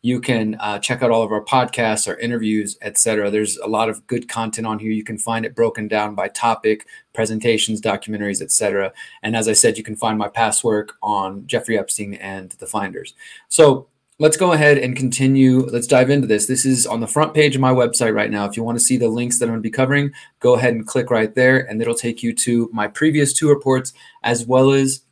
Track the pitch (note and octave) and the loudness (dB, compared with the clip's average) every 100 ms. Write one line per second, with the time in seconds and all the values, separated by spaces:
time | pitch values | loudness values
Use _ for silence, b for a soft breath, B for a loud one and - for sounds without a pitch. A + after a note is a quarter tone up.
0 | A#2+ B2 B2 A#2+ G#2+ G#2+ G#2 G#2 - B2 | -2 -2 0 0 0 -4 -6 -6 -4 -2
1 | B2 A2+ A2 G#2+ - C3 A#2+ - A2+ A2 | 2 2 2 -2 0 0 0 -2 -2 -2
2 | - - A#2 A#2+ A2 G#2+ G2+ - G#2 G#2 | -4 -6 -4 -4 -2 -2 -4 -10 -6 -2
3 | - G#2+ G2+ G#2+ G#2 - G#2 A2 A2 G#2+ | 0 0 0 -2 -2 -4 -4 -2 -2 -4
4 | _ A#2+ A#2+ - A2 A2 A2+ G#2+ A2 A2 | _ -8 -6 -6 -6 -6 -6 -6 -4 -6
5 | G#2+ G#2+ - A2+ A2+ - A2+ A2 G#2+ G#2+ | -6 -8 -4 -4 -4 0 -2 0 -4 -2
6 | G#2+ G2+ G2 - A#2 A2 A2 G#2+ - B | -2 -4 -6 -2 -2 0 0 -2 -4 B
7 | B - A2 A2 A#2 A2+ - G#2+ A2 G2 | B -6 -4 -2 0 0 0 -2 -2 -4
8 | - G#2+ G#2 F#2+ G2+ - G#2 G2 F#2+ B | -6 -6 -6 -6 -4 -2 0 -2 -4 B
9 | B B G#2+ A2+ G#2+ G#2+ A#2 A2 A2 G#2+ | B B -4 -2 0 2 2 0 -8 -6
10 | A#2 G#2+ G#2 - A2+ - A#2+ G#2+ G#2+ - | -4 -2 -4 0 0 0 0 -2 -4 -10
11 | G#2 G#2 F#2+ G2 F#2 A#2+ - A2+ F#2+ - | -6 -4 -4 -8 -6 -6 -2 -4 -4 -6
12 | G2+ G2+ G2 G2 F#2 - - A2 G2 F2+ | -8 -10 -10 -12 -12 -16 -8 -6 -6 -8
13 | - _ B B B - D3+ C3+ - _ | -14 _ B B B 6 6 6 -4 _
14 | _ _ D3+ D#3 F#3 D#3+ D3 C#3+ B2+ B2+ | _ _ 0 2 2 4 6 4 2 -2
15 | C3 B2+ C3+ C3+ C3 B2+ B2+ A#2+ A#2+ C3 | -4 2 2 6 6 6 2 -4 2 4
16 | C3 C#3+ A#2 G#2+ - C3 C3+ B2+ - A#2 | 4 2 2 0 0 0 0 0 0 -2
17 | A2+ D3+ D3+ D#3 D3 C3+ C3 B2+ A#2+ A#2+ | -2 0 0 2 2 4 2 4 2 2
18 | A#2 G#2+ G#2+ G#2 G2+ G#2+ A#2 A#2+ - B2+ | 0 0 0 -2 -4 -4 -4 0 0 2
19 | A#2+ A2+ A#2+ A#2+ A#2 A2+ A2 A2 C3 C#3+ | 0 0 -2 -2 -2 -4 -6 0 2 2
20 | C#3+ B B _ B2 A#2+ B2 A#2 A2 C3 | 0 B B _ 2 4 4 0 -2 -4
21 | B2 A#2 A2 B2+ B2+ C3 B2+ A2 A2+ A#2 | 0 0 0 2 4 4 0 -4 -2 -2
22 | A#2+ A2+ A#2 A2+ - A#2+ A2+ A2+ G#2 - | -4 -4 -4 -2 0 0 -2 -4 -6 0
23 | D#3 D3+ C#3 - D#3 C#3+ C3+ C3 C3 B | 0 2 0 2 4 4 4 0 -2 B
24 | B B - A#2+ A#2 B2+ C3+ C#3 C3+ C3 | B B -4 -2 2 4 6 4 2 -2
25 | _ | _